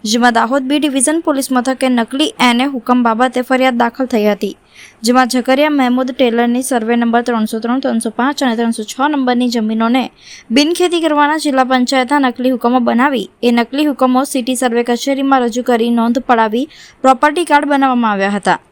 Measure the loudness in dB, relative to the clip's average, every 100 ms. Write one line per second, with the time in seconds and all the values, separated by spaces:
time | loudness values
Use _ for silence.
0 | -2 2 2 2 0 -2 0 0 0 0
1 | 0 0 -2 -2 0 -2 -2 -2 0 0
2 | -2 -2 -4 0 0 2 0 -4 0 0
3 | 2 2 0 0 -2 0 0 2 -2 -2
4 | -2 0 0 0 -4 -8 _ -20 -20 _
5 | 0 2 2 0 0 2 2 2 2 0
6 | -2 0 0 2 0 0 -2 -4 0 0
7 | 2 0 0 -2 -2 -4 -4 -2 -2 -2
8 | -4 -2 -2 0 -2 0 -2 -2 -8 -2
9 | -2 0 0 0 0 0 -2 0 0 0
10 | -2 _ -20 -20 -2 0 2 2 0 0
11 | 0 0 2 0 0 0 0 0 0 0
12 | 0 0 0 0 -2 0 0 0 0 2
13 | 0 0 -6 _ 0 0 0 -2 -2 0
14 | 0 2 0 -4 -4 -2 0 -2 -2 -2
15 | -2 -2 0 2 0 -2 0 0 2 0
16 | 0 -2 0 2 2 0 -4 -10 -20 _
17 | 2 2 2 0 2 2 2 0 2 0
18 | 0 0 0 0 0 -2 _